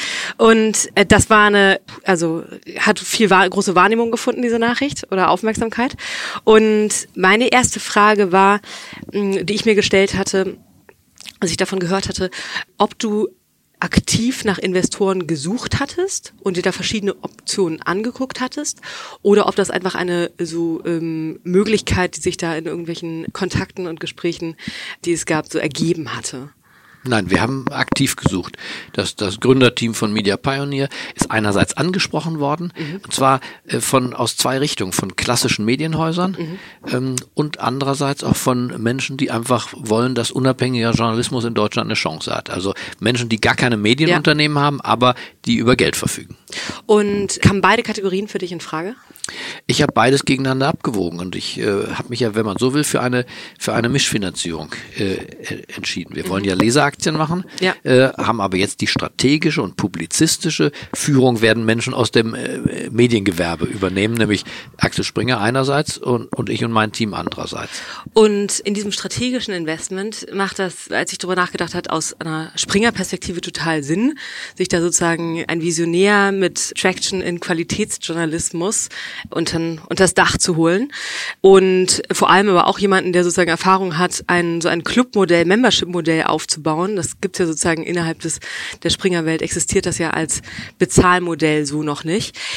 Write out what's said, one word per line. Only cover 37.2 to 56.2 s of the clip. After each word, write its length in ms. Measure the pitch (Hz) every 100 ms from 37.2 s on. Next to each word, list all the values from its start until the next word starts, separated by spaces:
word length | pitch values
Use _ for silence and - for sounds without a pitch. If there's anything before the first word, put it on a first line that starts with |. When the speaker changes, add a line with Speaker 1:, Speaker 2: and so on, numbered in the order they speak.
| -
Speaker 2:
und 260 | - 151 -
andererseits 640 | 120 135 135 135 139 143
auch 100 | -
von 460 | - 131 123 123 120
Menschen, 340 | 113 127 120
die 160 | 135 -
einfach 380 | 113 117 120 -
wollen, 420 | - 113 110 127
dass 160 | 123 113
unabhängiger 600 | - 131 127 127 123 113
Journalismus 540 | 113 117 113 120 127
in 80 | 117
Deutschland 340 | 110 104 113 107
eine 60 |
Chance 420 | 107 - 78 -
hat. 140 | - -
Also 240 | - 98 - - -
Menschen, 300 | 110 123 117
die 100 | 113
gar 160 | 120
keine 220 | 117 123 107
Medienunternehmen 800 | 104 131 160 170 156 151 151 147
Speaker 1:
Ja. 60 |
Speaker 2:
haben, 180 | 143 143
aber 340 | - 113 127 - - -
die 120 | - 117
über 200 | 113 127
Geld 180 | 80
verfügen. 400 | - - - - - - - - - -
Speaker 1:
Und 540 | 208 208 202 196 -
kamen 200 | 196 196
beide 220 | 185 226
Kategorien 440 | 226 214 190 190 208
für 120 | 185
dich 120 | 175
in 80 | 175
Frage? 360 | - 160 185 254 - - - - - -
Speaker 2:
Ich 160 | - 127
habe 100 | 143
beides 320 | 110 120 135
gegeneinander 460 | - 131 135 131 139
abgewogen 500 | 170 - 104 87 85
und 160 | 92
ich, 240 | - - 123
äh, 60 | 110 101 107
habe 160 | - -
mich 120 | 117
ja, 120 | 117
wenn 120 | 107
man 120 | 107 92
so 160 | 127
will, 120 | 143
für 160 | 143 135
eine, 240 | 123 123 120 - - -
für 140 | -
eine 160 | 110 120
Mischfinanzierung, 840 | 135 - 117 92 78 85 80 78 - - -
äh, 180 | 98
e-, 480 | - - - - - -
entschieden. 400 | - - 92 80
Wir 140 | 76